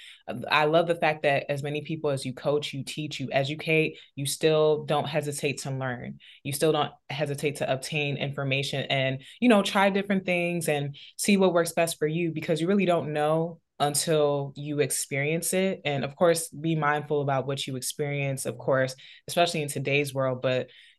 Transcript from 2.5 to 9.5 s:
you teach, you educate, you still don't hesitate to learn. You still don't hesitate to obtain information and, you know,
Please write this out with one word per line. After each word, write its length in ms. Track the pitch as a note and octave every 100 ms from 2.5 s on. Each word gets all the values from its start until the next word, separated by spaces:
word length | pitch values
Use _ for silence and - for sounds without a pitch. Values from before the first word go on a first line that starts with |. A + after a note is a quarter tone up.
| D3 D3
you 120 | C#3
teach, 340 | A#2 - D3+ -
you 100 | C3+
educate, 640 | C#3 C3+ D#3 D#3+ D#3+ D#3 - -
you 120 | - C#3
still 580 | - D#3+ D#3 D#3 D3+
don't 240 | C#3+ D3 C#3+
hesitate 500 | D#3 C#3+ C#3+ D3 -
to 100 | C#3+
learn. 480 | C3 C3 B2 C3 C#3+ - -
You 80 | C#3
still 180 | C#3 D#3+
don't 220 | D#3 D3 - _
hesitate 460 | C3+ D3 C#3 D3+ C3+
to 140 | D3
obtain 460 | C3+ - D3+ C#3+ C#3
information 680 | C#3 C#3 C#3 C3+ C#3 C#3 -
and, 340 | C3+ C3 C3+ - -
you 80 |
know, 140 | B3